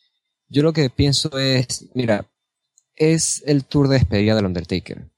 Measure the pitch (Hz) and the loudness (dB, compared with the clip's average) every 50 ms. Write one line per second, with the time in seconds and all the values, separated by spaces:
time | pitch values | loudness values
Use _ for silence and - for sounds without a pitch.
0 | _ _ _ _ _ _ _ _ _ _ 120 139 147 160 160 160 143 123 - - | _ _ _ _ _ _ _ _ _ _ -2 0 0 2 2 2 0 0 0 0
1 | 143 143 135 - - 156 - 135 135 135 131 127 127 - - - - - _ - | 0 2 2 0 -4 -4 -4 -2 -2 0 0 0 0 -2 -6 -12 -12 -8 _ -4
2 | 123 113 107 101 - - _ _ _ _ _ _ _ _ _ _ _ _ _ - | 0 0 0 -2 -2 -10 _ _ _ _ _ _ _ _ _ _ _ _ _ 0
3 | 156 156 160 165 156 - - - - 147 147 143 131 - - 143 139 135 139 131 | 2 2 2 2 0 -4 -6 -6 -2 0 0 0 0 0 0 0 2 4 4 2
4 | - - 110 101 104 107 110 110 101 92 87 87 82 - 95 87 - - - - | 2 2 2 0 2 2 2 0 0 -2 -4 -6 -6 -4 -6 -6 -6 -8 -16 -16
5 | - - _ | -16 -20 _